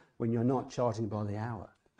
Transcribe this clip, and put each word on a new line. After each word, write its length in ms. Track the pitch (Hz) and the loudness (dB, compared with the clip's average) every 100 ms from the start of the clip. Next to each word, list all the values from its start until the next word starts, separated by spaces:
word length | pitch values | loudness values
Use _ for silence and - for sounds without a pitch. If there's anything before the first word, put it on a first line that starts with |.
| - - | -20 -2
when 160 | 117 | 0
you're 100 | 117 | 4
not 260 | 120 127 - | 4 2 -2
charging 400 | - 120 107 107 | 0 0 0 -2
by 140 | 107 | -2
the 140 | 104 104 | -2 -4
hour. 360 | 117 107 - _ _ | -4 -6 -12 _ _